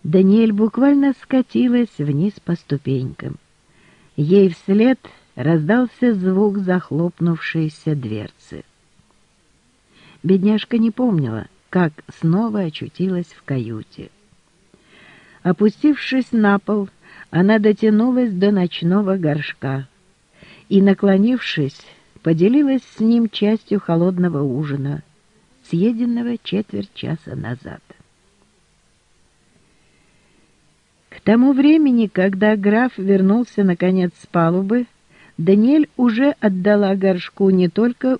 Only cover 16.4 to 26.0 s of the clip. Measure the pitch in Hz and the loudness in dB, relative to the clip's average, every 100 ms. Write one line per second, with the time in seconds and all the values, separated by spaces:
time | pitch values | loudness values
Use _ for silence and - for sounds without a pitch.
16.4 | 208 202 - 208 196 _ - - - 160 | 0 0 -2 -6 -6 _ -20 -20 -6 0
17.4 | 190 220 214 202 220 214 247 254 247 180 | 2 4 2 2 2 2 2 0 -2 0
18.4 | 202 202 180 - 170 190 196 196 160 151 | 0 2 -2 -2 0 0 0 -2 -2 -4
19.4 | 143 - 135 135 135 _ _ _ _ _ | -6 -8 -6 -6 -10 _ _ _ _ _
20.4 | - - _ 202 196 190 202 190 220 254 | -20 -20 _ 4 4 2 2 2 2 -2
21.4 | - - 139 - - _ _ _ 165 165 | -4 -4 -4 -6 -20 _ _ _ -2 2
22.4 | 190 269 285 262 - - 220 233 226 - | 2 2 2 -2 -6 -4 0 2 0 -2
23.4 | 208 220 _ 202 - 165 175 180 180 147 | -2 -2 _ -6 -2 0 0 0 -2 -2
24.4 | 143 127 151 143 139 147 _ _ _ _ | -4 -4 -6 -6 -6 -8 _ _ _ _
25.4 | _ _ - 170 214 226 | _ _ -6 -2 0 0